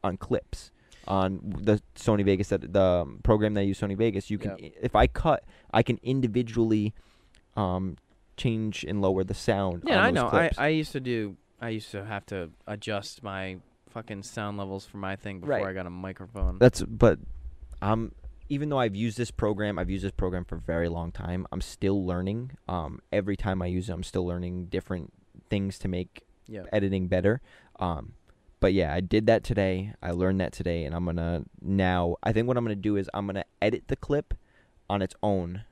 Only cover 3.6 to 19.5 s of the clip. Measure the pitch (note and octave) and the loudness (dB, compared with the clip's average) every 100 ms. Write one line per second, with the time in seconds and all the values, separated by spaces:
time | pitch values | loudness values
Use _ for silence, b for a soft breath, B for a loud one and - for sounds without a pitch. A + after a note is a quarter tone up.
3.6 | G2 G2 G#2 G2 A2+ F#2+ - G#2 G2+ F#2+ | 0 0 -2 2 2 0 -4 -6 -6 -8
4.6 | D#2 - B2 - - - E3+ C#3+ - b | -14 -6 0 4 4 4 2 2 0 b
5.6 | b - A#2+ A#2+ A#2+ C3 B2 G#2+ A#2 A2+ | b 2 2 0 0 0 2 0 -2 0
6.6 | A2+ G#2+ G#2+ - b b b b _ - | 2 4 2 -4 b b b b _ -2
7.6 | G2 F#2 F#2+ D#2+ _ _ _ - B2+ A2 | 0 0 -4 -8 _ _ _ -4 -2 0
8.6 | A2 G#2 - G2+ G2 F#2+ F#2+ G2+ - G2+ | -2 -4 -6 0 2 2 0 -2 0 2
9.6 | G2 F2 E3 A3+ G#3+ B3+ A#2+ - E3 - | 2 -2 2 4 4 4 4 4 2 2
10.6 | C#3+ D#3 D3+ D3 B2+ A#2+ G#2 F#2+ _ _ | 2 0 -2 -6 -2 -2 -2 -8 _ _
11.6 | A#2 A2 G#2 G2+ G2+ G#2 - G2 E2+ D2+ | -6 -6 -6 -10 -8 -8 -6 -8 -8 -10
12.6 | - G#2 G#2+ G#2 G2+ - G#2 F#2+ F#2+ F#2 | -12 -10 -6 -6 -6 -12 -10 -8 -8 -10
13.6 | - _ _ - A2 G#2 G2 - G#2 G2+ | -14 _ _ -14 -10 -10 -10 -6 -6 -6
14.6 | G2 F#2+ - G2+ G2 G2 G#2 F#2+ A#2+ C3 | -6 -8 -8 -8 -6 -6 -8 -8 -2 -2
15.6 | G2 F#2+ F2+ F2+ F#2+ F#2 F#2+ G#2+ F#2 F#2 | -2 -4 -8 -8 -10 -10 -14 -2 -2 6
16.6 | A#2+ - - A2 A#2+ D#2+ - - - - | 6 6 -8 6 6 6 -2 -12 -12 -14
17.6 | - - G2+ A2+ A2+ - - - - C#3+ | -16 -6 0 0 0 -10 -16 -16 -6 -4
18.6 | D3+ C#3+ A#2+ G2 A2+ G#2+ A#2+ - A2 | 0 2 2 0 -2 -2 -6 0 0